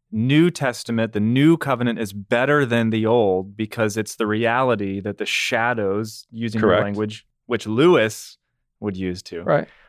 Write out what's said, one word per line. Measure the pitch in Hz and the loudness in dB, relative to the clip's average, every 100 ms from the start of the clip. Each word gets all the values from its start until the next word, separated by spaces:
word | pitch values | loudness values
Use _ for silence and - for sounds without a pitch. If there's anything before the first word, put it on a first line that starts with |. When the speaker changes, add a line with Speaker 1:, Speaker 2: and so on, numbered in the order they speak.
| _ | _
Speaker 1:
New | 110 123 151 175 | -2 2 4 4
Testament, | - 135 117 - 113 113 | 2 -4 -4 -4 -2 -2
the | 107 | 0
new | 110 127 151 165 | 0 4 4 4
covenant | 139 123 123 110 | 2 -2 -2 -2
is | 104 | -6
better | 101 98 120 139 147 | -8 -2 0 4 2
than | 123 117 113 | 2 2 2
the | 110 | 0
old | 110 120 104 92 95 104 | 2 4 4 0 -4 -8
because | 107 - 110 110 | -6 -2 -2 -2
it's | 104 - | -6 -4
the | 107 | -2
reality | 107 113 120 131 107 98 98 | 0 0 0 0 0 -2 -6
that | 101 95 | -6 -6
the | 101 | -4
shadows, | - - 117 120 117 98 104 110 - - | -4 -2 0 0 0 -2 -2 -6 -12 -16
using | 113 117 110 | -8 -6 0
the | 110 | 2
Speaker 2:
Correct. | 90 | 2
Speaker 1:
language | 101 101 107 110 _ _ - | 0 -4 -6 -8 _ _ -6
which | 117 107 | -6 -2
Lewis | 110 170 156 110 - - - _ _ _ - | 2 4 4 2 -2 -16 -20 _ _ _ -10
would | 107 92 | -8 -4
use | 92 90 | -6 -6
to, | - 85 | -10 -6
Speaker 2:
Right. | - 147 - _ | -2 0 -2 _